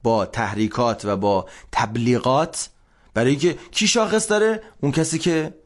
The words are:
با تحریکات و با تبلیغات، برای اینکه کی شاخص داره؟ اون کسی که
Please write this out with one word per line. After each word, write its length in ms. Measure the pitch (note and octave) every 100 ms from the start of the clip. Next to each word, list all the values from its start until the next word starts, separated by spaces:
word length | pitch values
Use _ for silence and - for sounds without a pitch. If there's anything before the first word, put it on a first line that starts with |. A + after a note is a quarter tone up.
با 220 | A#2+ A2+ F#2
تحریکات 800 | - G#2+ G2+ G#2+ A#2+ A#2+ A2 G2+
و 120 | G2
با 280 | G2+ G2 F2 - -
تبلیغات، 960 | - A#2 A2+ A#2 B2 B2+ C3+ E3 - - _ _ _ _
برای 160 | - A#2+
اینکه 280 | C#3 E3+ D3+ -
کی 160 | - G#3
شاخص 420 | A#3+ G#3+ G#3+ -
داره؟ 320 | G#3 G#3+ A3 - -
اون 100 | C#3+
کسی 280 | C#3+ D#3+ D#3+
که 340 | F3 D#3+ D#3 -